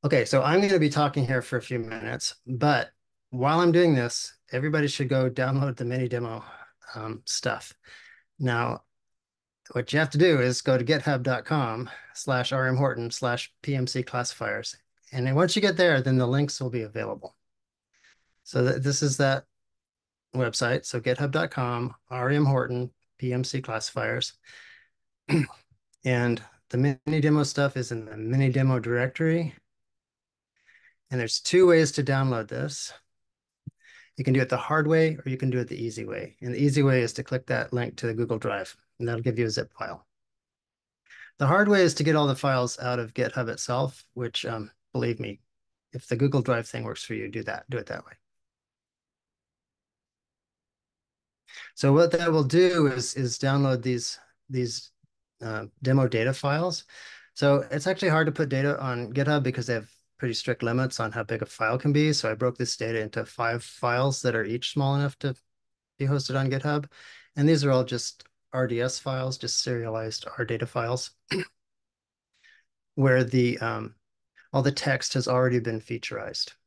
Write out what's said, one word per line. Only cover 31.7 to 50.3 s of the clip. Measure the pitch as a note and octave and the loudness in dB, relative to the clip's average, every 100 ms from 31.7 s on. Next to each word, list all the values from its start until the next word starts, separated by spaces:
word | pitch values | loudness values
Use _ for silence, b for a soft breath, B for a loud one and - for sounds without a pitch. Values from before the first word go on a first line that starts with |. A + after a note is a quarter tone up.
| E3 D3+ | 8 6
to | - | 2
download | C#3 C3+ C3+ A#2 A2 | 0 2 2 0 -4
this. | B2+ C#3+ C#3 - - _ _ _ _ _ _ - _ B B B - | -6 -6 -8 -12 -16 _ _ _ _ _ _ -20 _ B B B -6
You | |
can | C3+ C3 | 0 2
do | |
it | B2 | 2
the | A#2+ | -2
hard | - D#3 D3+ | 0 0 2
way, | D#3+ D#3+ D#3 | 4 2 0
or | - | -6
you | B2+ | -4
can | C3 | -2
do | B2+ | -2
it | A#2+ | -4
the | - | -6
easy | A#2 A2 G#2 | -8 -8 -10
way. | G#2 G2+ _ | -10 -12 _
And | B2 | -8
the | A2+ | 2
easy | C#3+ C3+ | 2 4
way | C#3 B2+ | 4 4
is | A#2 | 2
to | - | -4
click | A#2+ C3 - | -6 -6 -4
that | B2 A#2 | -4 -2
link | B2 A#2+ - | -4 -4 -4
to | A#2+ | -4
the | |
Google | A2 A#2 A2 | -2 -2 -2
Drive, | A2 G2+ F#2 - _ _ | -4 -4 -8 -14 _ _
and | A#2 | -6
that'll | A#2 | -2
give | A#2 A2+ | -2 0
you | A2+ | -2
a | |
zip | G#2+ - | -2 -6
file. | - G#2 F2 _ _ _ _ _ _ _ _ _ _ _ B B _ | -8 -12 -12 _ _ _ _ _ _ _ _ _ _ _ B B _
The | C#3 | 4
hard | F3+ G#3 | 6 6
way | G3+ | 6
is | F3 C#3+ | 6 4
to | |
get | D#3 D3+ | 2 4
all | D3 | 4
the | C3 | 2
files | C#3+ C3 B2 - | 0 2 0 -2
out | B2 B2 | -4 -4
of | A2+ - | -4 -2
GitHub | A#2 C3 A#2 | -2 -2 -6
itself, | - - B2 C#3+ - - | -6 -4 -2 -2 -6 -18
which, | - A#2+ - - | -8 -6 -6 -6
um, | A2+ A2 _ _ | -8 -10 _ _
believe | C3 A#2+ G#2+ | -4 -2 -4
me, | G#2+ G2+ _ _ _ _ _ | -6 -12 _ _ _ _ _
if | C3 - | -16 -6
the | A#2 | 0
Google | C#3 C#3 | 2 2
Drive | A#2 A#2 A2 | 2 -2 -2
thing | A#2+ | -8
works | A2 A2 | -8 -10
for | - A2 | -8 -8
you, | F#2+ | -8
do | A2+ | -8
that, | G#2+ - - | -8 -10 -8
do | B2 | -10
it | - | -8
that | - - | -10 -12
way. | - _ _ _ _ _ _ _ _ _ _ _ _ _ _ _ _ _ _ _ _ _ | -20 _ _ _ _ _ _ _ _ _ _ _ _ _ _ _ _ _ _ _ _ _